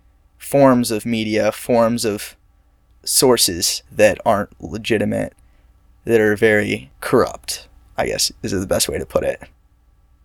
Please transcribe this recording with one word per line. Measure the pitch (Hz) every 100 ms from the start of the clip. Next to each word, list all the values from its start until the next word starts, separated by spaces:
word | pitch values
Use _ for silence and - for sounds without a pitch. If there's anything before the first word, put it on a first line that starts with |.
| _ _ _ _
forms | - 139 135 123 117
of | 107 117
media, | 113 110 107 104
forms | - - 120 113 117 117
of | 104 - - _ _ _ _ _ _
sources | - - 135 117 - 87 - - -
that | - 107 90 -
aren't | 101 101 -
legitimate, | 92 107 107 107 107 104 - - _ _ _ _ _ _
that | - 113
are | 107 104
very | 113 104 104 104 - -
corrupt, | - 127 92 - - - - _ _ -
I | 117
guess | 101 - -
is | 113
the | 98 95
best | 113 -
way | -
to | -
put | -
it. | 69 - - _ _ _ _ _ _ _